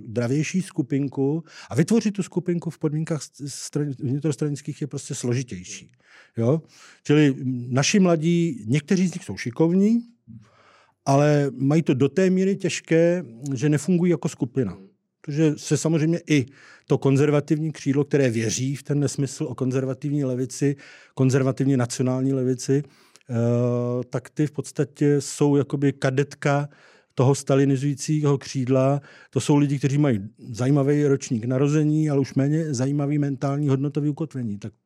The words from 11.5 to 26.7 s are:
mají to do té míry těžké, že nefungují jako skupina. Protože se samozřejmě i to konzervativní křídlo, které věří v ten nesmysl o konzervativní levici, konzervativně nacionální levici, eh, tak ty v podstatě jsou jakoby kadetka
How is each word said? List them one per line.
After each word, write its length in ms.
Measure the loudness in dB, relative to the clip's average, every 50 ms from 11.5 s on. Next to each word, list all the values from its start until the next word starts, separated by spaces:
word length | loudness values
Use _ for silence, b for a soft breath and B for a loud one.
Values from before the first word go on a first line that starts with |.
| -2
mají 260 | -2 0 2 2 2 2
to 120 | 2 2
do 140 | 2 2 2
té 220 | 2 2 2 2
míry 260 | 2 2 2 0 -2
těžké, 680 | -2 -4 -6 -6 -6 -2 0 2 4 4 4 2 0 -4 -10 -14 -12 -8 -6 -4
že 140 | 0 0 2
nefungují 420 | 2 2 2 2 0 2 2 2
jako 180 | 0 0 -2 -6
skupina. 480 | -6 -4 -6 -4 -2 -2 -2 -2 -4 -10 -16 -20 _ _ _ _ _ _
Protože 320 | -12 -6 -2 2 2 2 0
se 200 | 0 -2 -2 -2
samozřejmě 440 | 0 0 0 0 2 2 0 0 -2 0 0
i 160 | 2 2 0 -2 B B B B B B B
to 120 | B 0 2
konzervativní 720 | 2 4 4 4 4 4 2 2 2 0 0 -2 -2 -4 -8
křídlo, 320 | -6 -2 -2 0 0 0
které 260 | 2 2 2 2 2
věří 460 | 2 0 -2 -2 -2 -2 -4 -4 -4
v 60 | -6 -6
ten 180 | -4 -2 0
nesmysl 440 | -2 -2 -2 -2 -4 -4 -4 -6 -8
o 100 | -6 -6
konzervativní 680 | -4 -2 -2 -2 -2 -2 -4 -6 -6 -6 -4 -2 -2 -2
levici, 520 | -2 -2 -4 -4 -6 -4 -2 -2 -2 -2 B B B B B B B B
konzervativně 640 | 0 2 4 4 4 2 2 0 0 0 2 2
nacionální 560 | 2 0 -2 -2 -2 -2 -2 0 0 -2 -2 0
levici, 500 | 0 0 -2 -2 -2 -2 0 0 0 -2 b b b b b b b b -6
eh, 40 | -2 0 0 2 2 2 2 0 0 -2 -2 -2 -4 -4 -4 -4
tak 200 | -6 -8 -8 -6
ty 160 | _ -2 -2
v 40 | -2 -2
podstatě 680 | -6 -10 -6 -4 -4 -4 -4 -2 0 2 2 2 2
jsou 360 | 0 -2 -2 0 2 4 4
jakoby 360 | 2 2 0 -2 0 0 0 0
kadetka 760 | 0 -2 -2 0 0 -2 -2 -4 -4 -2 0 0 0 -2 -4